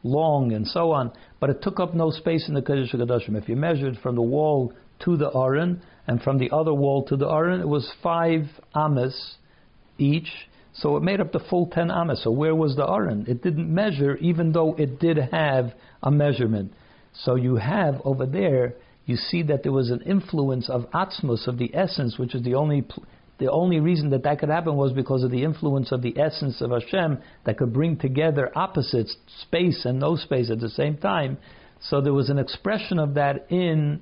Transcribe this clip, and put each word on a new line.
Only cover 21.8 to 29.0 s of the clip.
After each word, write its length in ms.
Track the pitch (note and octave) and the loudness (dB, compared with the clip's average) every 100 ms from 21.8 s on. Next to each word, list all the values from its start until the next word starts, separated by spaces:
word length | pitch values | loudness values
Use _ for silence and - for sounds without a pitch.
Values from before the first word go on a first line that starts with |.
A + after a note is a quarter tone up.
| F#3 F#3+ B2+ - | -2 0 -4 -2
which 160 | B2 | -4
is 80 | C3 | -4
the 140 | A#2+ B2+ | -2 0
only 260 | D3+ C#3+ | 2 0
pl-, 220 | - - - - _ - | -2 -8 -16 -20 _ -4
the 120 | C3 | 0
only 300 | D3 F3+ E3 | 2 2 2
reason 300 | D#3 F3 D3 | 2 2 2
that 120 | C3+ | 0
that 140 | C#3+ D3 | 0 0
could 120 | D3 | 0
happen 260 | D#3 E3 C#3+ | 0 0 0
was 160 | C#3 | 0
because 300 | B2+ B2+ C3 | 0 0 0
of 80 | B2+ | 2
the 120 | B2 | 0
influence 480 | D3 D3+ D#3 C#3 B2+ | 0 0 0 0 0
of 100 | B2+ | -2
the 160 | B2 B2+ | -2 0
essence 420 | D3+ - C#3 A#2+ | -2 0 -6 -4
of 120 | B2 | -2
Hashem 460 | A#2+ A2+ F#3+ E3 C3+ - - - | -2 -2 -2 0 -2 -6 -10 -4
that 100 | A2 | 0
could 160 | B2+ | 0
bring 240 | A#2 E3 D#3 | 2 0 0
together 560 | C3+ C3 D#3+ C#3+ B2+ | -2 0 2 2 0
opposites, 640 | - F#3+ D#3+ C3 B2 | -2 -2 -2 -2 0